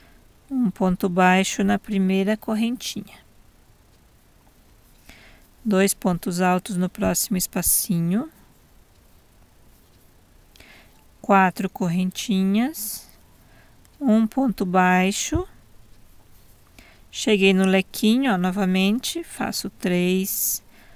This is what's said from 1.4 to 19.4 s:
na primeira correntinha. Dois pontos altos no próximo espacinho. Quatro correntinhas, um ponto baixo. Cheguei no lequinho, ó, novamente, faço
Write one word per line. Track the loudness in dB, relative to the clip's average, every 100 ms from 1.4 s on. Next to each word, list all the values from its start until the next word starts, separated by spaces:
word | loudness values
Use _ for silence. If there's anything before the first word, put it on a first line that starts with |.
| 2 -2
na | 0 -2
primeira | -2 -2 0 0 0 -4
correntinha. | -4 -4 -4 -6 -8 -10 -12 -18 _ _ -20 _ _ _ _ _ _ _ _ _ _ _ _ _ _ -20 -20 -20 -20 -20 _ _
Dois | -2 2 2
pontos | 0 -2 -2 -4 -2
altos | 0 0 -2 -4
no | -4
próximo | -2 -2 -2 -2 -4
espacinho. | -4 -4 -2 -2 0 -2 0 -2 -4 -12 _ _ _ _ _ _ _ _ _ _ _ _ _ -20 _ _ _ _ _ -20 _ -20 -20 -20 -20 _ -20 _
Quatro | 2 4 4 0 -6
correntinhas, | -4 -2 -2 -2 -4 -4 0 2 2 0 -4 -10 -12 -16 -20 -20 _ -20 -20 -20 _ -20 -4
um | 2 2 2
ponto | 0 -2 0 0
baixo. | 2 4 4 2 -2 -4 -4 -6 -12 -20 -20 -20 -20 -20 -20 -20 -20 -20 -20 _ -20 -20 -20 -18
Cheguei | -6 0 4 4
no | 4 4
lequinho, | 2 0 0 2 2 2
ó, | 0
novamente, | 0 0 0 0 0 0 -4 -8
faço | -10 -8